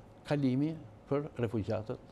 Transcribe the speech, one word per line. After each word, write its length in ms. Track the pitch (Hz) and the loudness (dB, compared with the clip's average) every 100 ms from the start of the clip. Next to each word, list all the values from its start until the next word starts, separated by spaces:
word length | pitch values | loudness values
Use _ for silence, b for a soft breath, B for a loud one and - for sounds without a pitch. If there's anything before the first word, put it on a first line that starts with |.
| - - - | -12 -10 -2
kalimi 500 | 143 135 127 156 165 - - - | 2 4 4 2 0 -10 -10 -2
për 200 | 143 151 - | -2 -2 -2
refugjatët, 600 | 117 113 98 107 107 - - | 0 0 0 -2 -2 -8 -12